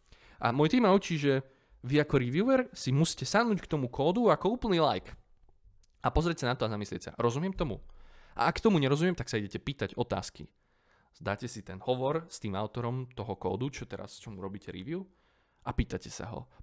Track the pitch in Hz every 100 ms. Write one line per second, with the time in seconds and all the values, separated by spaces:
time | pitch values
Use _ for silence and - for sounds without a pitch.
0 | _ - - - 120 131 156 247 214 196
1 | - 160 143 135 - _ _ - 120 147
2 | 147 143 123 147 240 262 240 - 127 139
3 | 165 - 127 208 240 202 - 151 123 -
4 | 147 202 226 151 190 240 226 170 143 -
5 | - - _ _ - _ - - _ _
6 | 127 151 170 160 123 123 110 104 104 107
7 | - - 117 131 190 190 156 98 - -
8 | - - - - 139 - 226 170 131 143
9 | 180 170 - 110 101 - - - 98 -
10 | 120 95 - - - _ _ _ _ _
11 | _ _ 90 104 120 110 - 92 - 127
12 | 131 160 165 - 107 95 107 123 117 127
13 | 127 - 107 95 92 95 135 - - 95
14 | 98 - 117 98 95 101 - 92 107 175
15 | 190 _ _ _ _ _ - - - -
16 | - - - - - -